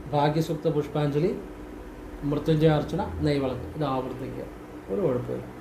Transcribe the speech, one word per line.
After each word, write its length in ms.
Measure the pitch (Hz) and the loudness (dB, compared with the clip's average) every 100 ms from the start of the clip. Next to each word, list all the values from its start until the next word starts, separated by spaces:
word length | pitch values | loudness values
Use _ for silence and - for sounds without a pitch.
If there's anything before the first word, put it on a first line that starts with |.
| - | -2
ഭാഗ്യസൂക്ത 560 | 147 147 151 160 156 165 | 2 4 4 0 0 0
പുഷ്പാഞ്ജലി, 680 | 147 147 151 147 143 180 247 - - - - - - - - | 2 0 0 2 4 2 0 -6 -12 -12 -12 -12 -12 -12 -6
മൃത്യുഞ്ജയ 440 | 143 143 147 156 160 | -2 0 2 6 8
അർച്ചന, 340 | 151 - 160 226 - | 6 2 -2 -2 0
നെയ്വിളക്ക്, 460 | 151 143 131 123 - 156 | 2 2 0 -2 -6 -2
ഇത് 80 | |
ആവർത്തിക്കുക, 600 | 147 131 127 123 127 123 - - - - - | 0 0 -2 -6 -8 -8 -10 -12 -14 -12 -4
ഒരു 80 | 98 | 0
കുഴപ്പമില്ല. 420 | 156 123 - 127 - - | 2 2 -2 -6 -8 -12